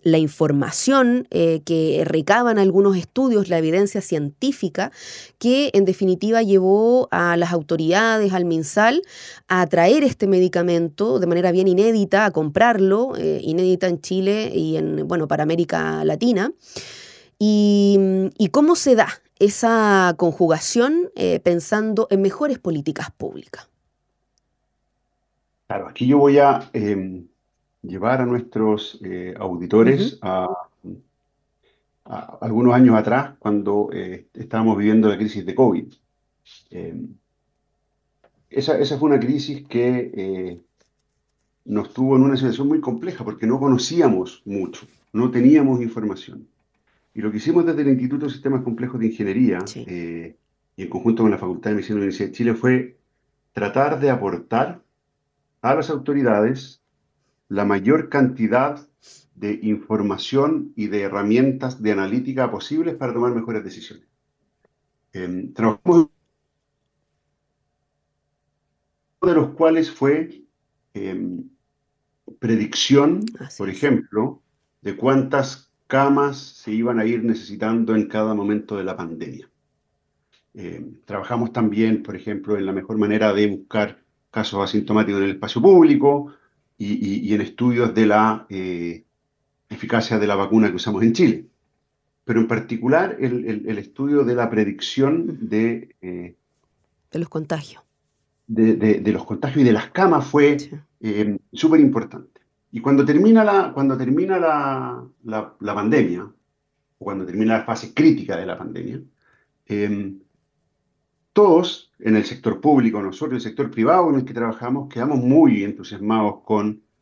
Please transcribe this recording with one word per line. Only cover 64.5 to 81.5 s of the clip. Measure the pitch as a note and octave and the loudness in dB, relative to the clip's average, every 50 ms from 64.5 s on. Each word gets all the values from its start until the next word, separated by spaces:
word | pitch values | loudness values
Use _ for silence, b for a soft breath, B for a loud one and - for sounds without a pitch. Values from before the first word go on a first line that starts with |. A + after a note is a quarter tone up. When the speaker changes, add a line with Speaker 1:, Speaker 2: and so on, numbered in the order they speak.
| _ _ _ _ _ _ _ _ _ _ _ _ _ | _ _ _ _ _ _ _ _ _ _ _ _ _
Speaker 2:
Em, | F#2+ F#2 F2+ F2+ F#2 - - - | -10 -8 -8 -8 -8 -10 -10 -6
trabajamos, | - A2 A2+ G#2+ - _ F3+ E3+ E3+ D#3 - _ _ _ _ _ _ _ _ _ _ _ _ _ _ _ _ _ _ _ _ _ _ _ _ _ _ _ _ _ _ _ _ _ _ _ _ _ _ _ _ _ _ _ _ _ _ _ _ _ _ _ _ _ _ _ _ _ _ _ _ _ _ | -2 0 0 -2 0 _ 4 6 6 4 4 _ _ _ _ _ _ _ _ _ _ _ _ _ _ _ _ _ _ _ _ _ _ _ _ _ _ _ _ _ _ _ _ _ _ _ _ _ _ _ _ _ _ _ _ _ _ _ _ _ _ _ _ _ _ _ _ _ _ _ _ _ _
uno | - F3+ E3+ | 0 2 4
de | D#3 | 2
los | C3+ C#3 | 2 0
cuales | - - E3 D#3+ E3 E3 D#3+ - | 0 2 2 4 4 2 0 -2
fue, | - - C3+ C#3 D3 D#3 D#3+ - - - _ _ _ _ _ _ _ _ _ _ _ | -2 0 2 2 2 2 -2 -6 -10 -20 _ _ _ _ _ _ _ _ _ _ _
em, | - F#2+ F#2+ - - F2+ F2+ F2+ - - - _ _ _ _ _ _ _ _ _ _ _ _ _ _ _ - - _ | -10 -8 -8 -6 -6 -8 -8 -8 -10 -14 -16 _ _ _ _ _ _ _ _ _ _ _ _ _ _ _ -20 -16 _
predicción, | - A2 A2+ A2 G#2+ A2 - - - - C3+ C#3 C#3+ D#3 F3+ F#3+ G#3+ A3+ - - | -2 -2 0 0 -2 -4 -4 -6 0 4 4 4 4 4 2 0 -4 -8 -10 -14
Speaker 1:
Así | C#3 - - | -18 -18 -12
Speaker 2:
por | - G2+ F#2+ | -10 -10 -10
Speaker 1:
es. | F#2 | -6
Speaker 2:
ejemplo, | - C#3+ C#3+ B2+ - - - - G#2+ A2+ C#3+ C#3+ - _ _ _ _ _ _ _ _ | -4 0 0 0 0 -2 -4 -4 -4 -4 -4 -6 -12 _ _ _ _ _ _ _ _
de | _ G2+ F#2+ | _ -10 -8
cuántas | - A#2 C3 C3+ C3+ C3 C3+ - C#3 C3 - - - _ _ _ _ _ | -2 0 2 2 2 0 0 0 -2 -2 -2 -8 -16 _ _ _ _ _
camas | _ C3+ C3+ C#3 C#3+ C#3 C#3 C#3+ C#3+ C#3 | _ 0 2 2 4 2 2 2 0 -2
se | C#3 - - - - - A2+ | -8 -16 -20 -20 -16 -8 -6
iban | G#2+ A2 A#2 A#2+ A#2+ A2+ | -4 -2 -2 -2 -2 -2
a | G#2+ | 0
ir | A2+ A#2+ A#2 A2+ | -2 -2 -2 -2
necesitando | A2+ A2 - - - G2+ - G#2+ A2 A2+ A#2 A2+ - A2+ | -2 -4 -4 -6 -14 -10 -6 -4 -2 -2 -2 0 0 0
en | G#2+ G#2 | 0 0
cada | - - G#2+ G#2+ A2 G#2+ | -2 -2 -4 -2 -2 -2
momento | G#2 G2+ G#2 G#2+ G#2 G#2+ - G#2+ | -4 -2 -2 -2 -4 -4 -6 -8
de | G2 F#2 | -6 -6
la | F#2+ F2+ | -8 -8
pandemia. | F2 F2+ E2 E2 D#2 - - - - - _ _ _ _ _ _ _ _ _ _ _ _ _ _ _ _ _ _ _ _ _ _ | -8 -10 -12 -10 -12 -12 -14 -14 -18 -20 _ _ _ _ _ _ _ _ _ _ _ _ _ _ _ _ _ _ _ _ _ _
Eh, | G2+ F#2 E2+ E2+ D#2+ - - - _ _ | -16 -16 -14 -14 -14 -16 -18 -20 _ _
trabajamos | - G2+ G2 F#2+ - B2 A#2 A#2 A2+ | -10 -10 -10 -6 -4 -4 -4 -4 -4